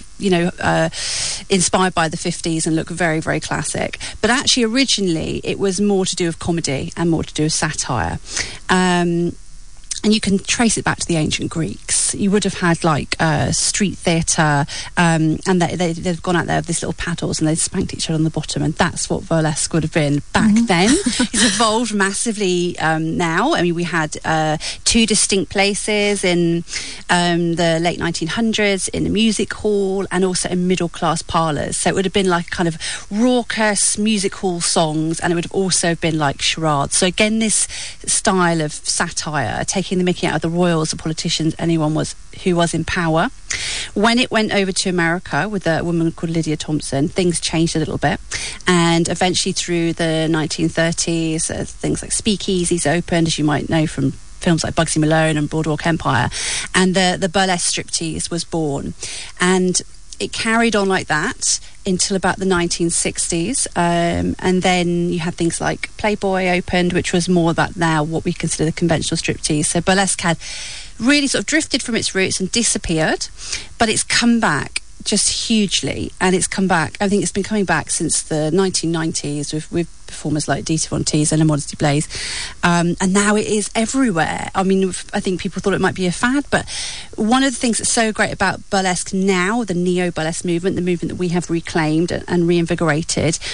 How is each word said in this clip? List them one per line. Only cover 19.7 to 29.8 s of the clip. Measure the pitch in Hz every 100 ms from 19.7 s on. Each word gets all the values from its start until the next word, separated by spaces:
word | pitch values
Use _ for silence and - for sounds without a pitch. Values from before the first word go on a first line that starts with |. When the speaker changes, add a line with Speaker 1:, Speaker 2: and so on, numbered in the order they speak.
Speaker 1:
would | 170 156
have |
been | 170 143 143 -
back | 196 220
Speaker 2:
Mm-hmm. | 208 233
Speaker 1:
then. | 170 202
Speaker 2:
<laughs> | 320 320 - 247
Speaker 1:
It's | 214 220 190
evolved | 226 214 240 208
massively, | 190 196 240 208 196 180 175 -
um, | 156 160 160 165
now. | 170 170 240 233
I |
mean, | 175 170
we | 175
had, | 170 156 - -
uh, | 160 156 151 - -
two | - 233 226
distinct | 208 - 196 175
places | 202 196 202 - 208 202 202 185
in, | 175 170 170 170 - - - -
um, | 180 175 170 170 165
the | 170 165
late | 170 -
nineteen | 170 165 165
hundreds | 185 226 214 208 196 -
in | 165 160
the |
music | 185 226 202 214 -
hall | 214 202